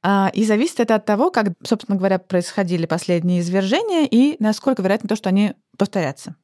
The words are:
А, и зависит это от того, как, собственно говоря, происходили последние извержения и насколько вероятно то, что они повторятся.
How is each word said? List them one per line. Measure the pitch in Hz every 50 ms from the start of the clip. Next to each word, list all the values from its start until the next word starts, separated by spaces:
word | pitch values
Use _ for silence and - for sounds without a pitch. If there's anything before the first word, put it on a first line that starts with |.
| -
А, | 180 202 196 196 190 -
и | - 220
зависит | 214 214 208 269 349 - -
это | 240 214 226
от | 214 -
того, | - 208 202 269 370
как, | 370 - 214 202 170 _
собственно | - - 233 214 - - 202
говоря, | 190 185 196 190 185
происходили | 185 _ 190 180 175 - - - 196 170 180 170 165
последние | 160 160 175 - - 175 170 165 175 180 175
извержения | 175 170 180 190 190 190 233 349 466 440 370 330 302
и | - - 233 262 294 311 -
насколько | 214 214 214 - - 269 262 -
вероятно | 185 190 196 202 - 202
то, | 214
что | 214 - 190
они | 185 196 208 208 - _ _ _ _ _
повторятся. | 196 202 - 196 165 135 139 - - - 160 _